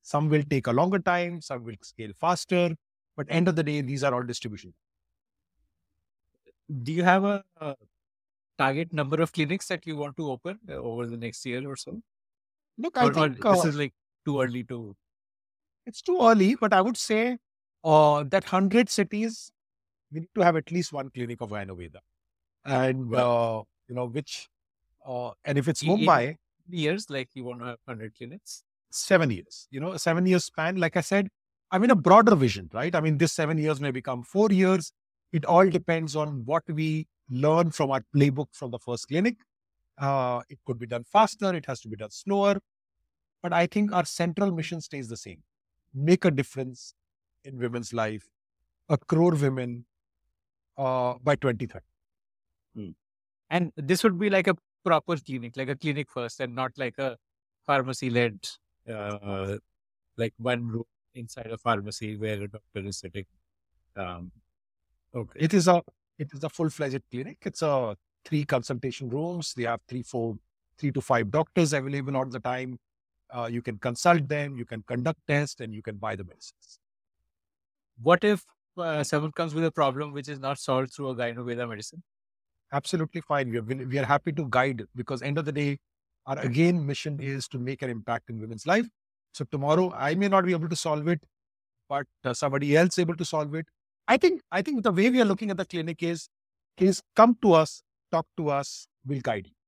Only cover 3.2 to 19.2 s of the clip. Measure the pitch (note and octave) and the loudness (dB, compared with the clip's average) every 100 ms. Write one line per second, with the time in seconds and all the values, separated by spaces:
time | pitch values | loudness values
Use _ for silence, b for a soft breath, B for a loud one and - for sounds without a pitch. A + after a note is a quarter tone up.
3.2 | D3 E3 F3 D#3+ D3+ D3 C3 C#3 C#3 B2 | -2 2 2 2 0 -2 -2 0 0 0
4.2 | B2 A#2 A#2+ G#2 F#2 - _ _ _ _ | -4 -8 -8 -12 -16 -20 _ _ _ _
5.2 | _ _ _ _ _ _ _ _ _ _ | _ _ _ _ _ _ _ _ _ _
6.2 | _ _ _ _ _ C#3+ A#2+ D#3+ F3+ F#3 | _ _ _ _ _ -8 -4 2 4 6
7.2 | G3+ G3+ - _ D#3 C3+ _ _ _ _ | 4 0 -4 _ -10 -10 _ _ _ _
8.2 | _ _ _ - C3+ C#3 E3+ D3+ C#3 D#3 | _ _ _ 0 0 0 -4 -4 -2 0
9.2 | E3 - D3+ F#3+ - F3 E3+ D3+ D3 C3+ | 0 0 -2 -2 -6 -8 -8 -8 -8 -6
10.2 | D3+ B2+ E3+ G#3 A3 C3+ A#2+ A#2 A#2+ A#2 | -6 -6 -8 -12 -12 -10 -8 -6 -6 -8
11.2 | A#2 - C3 B2 C#3 C3+ - G#3 - _ | -10 -10 -8 -8 -8 -12 -12 -14 -16 _
12.2 | _ _ _ _ _ - D#4 D4 A#3+ D3 | _ _ _ _ _ -8 -6 4 4 6
13.2 | D3+ B2 A3+ F#3 E3 D3 C#3+ _ _ _ | 2 2 4 6 4 0 -4 _ _ _
14.2 | - C#3 C3 B2 A#2 A#2+ A2 G2+ _ _ | -4 0 0 -2 -8 -10 -12 -18 _ _
15.2 | _ _ _ _ _ _ - - - F4+ | _ _ _ _ _ _ -18 -10 -2 4
16.2 | A#3 A3+ F#3+ C4 G#3+ F#3+ G3 A#3 - A3 | 6 8 6 4 4 4 4 -2 -2 0
17.2 | A#3+ B3 _ _ _ _ D#3+ D3+ D3+ D3 | 0 -4 _ _ _ _ 4 6 8 4
18.2 | D3 F#3+ - F#3 F#3+ A3 A#3+ - F#3+ G#3 | 0 -2 0 2 4 4 2 0 -2 -2